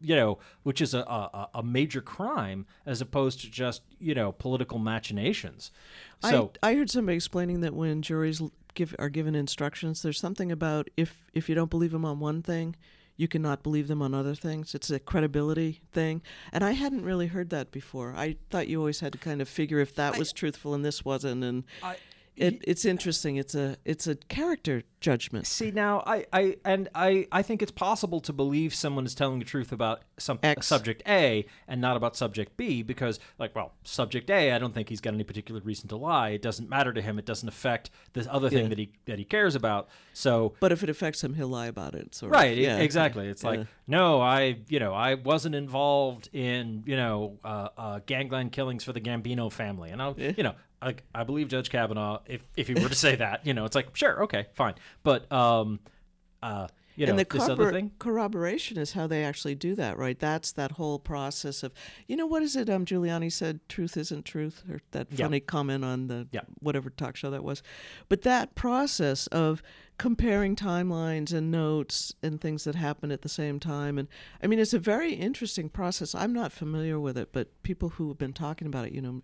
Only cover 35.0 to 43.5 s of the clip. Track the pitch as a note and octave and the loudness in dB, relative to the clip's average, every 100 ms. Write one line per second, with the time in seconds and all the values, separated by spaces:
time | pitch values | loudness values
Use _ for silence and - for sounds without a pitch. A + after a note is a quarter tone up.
35 | A#2 G#2+ G#2 G#2 - A2 G2+ G2+ G2 A2 | -2 -2 -2 -6 -8 -6 -6 -6 -6 -6
36 | D3+ D3+ A2 G#2 A#2 G#2+ A2+ C3+ B2+ A2+ | 0 2 2 0 -2 -4 0 2 2 0
37 | G#2 G#2+ A2 G#2+ A2+ - B2+ A2+ - - | -2 -4 -4 -6 -8 -4 0 0 -4 -20
38 | - B2 - C#3 C3 C3+ A2 G#2 G#2 _ | -10 -8 -2 2 4 4 2 0 -6 _
39 | - G2+ G2+ G#3+ G3 C#3 A2 G2+ - - | -8 -6 0 4 4 4 2 0 -2 -14
40 | - - C3+ A#2 A2 - F#3 E3+ F#3 D3+ | -18 -2 4 4 4 4 2 4 0 -2
41 | D#3+ - C3+ D#3 C3 B2 A#2 G#2 D2 E2 | -4 -2 -4 -4 -4 -4 -6 -6 -8 -10
42 | - - G#2+ C#4+ C3+ A#2 C#3 A2+ D3+ D#3+ | -12 -10 4 8 8 6 4 4 4 4
43 | D#3 A2+ G2 G2 A#2 | 2 2 -6 -4 -2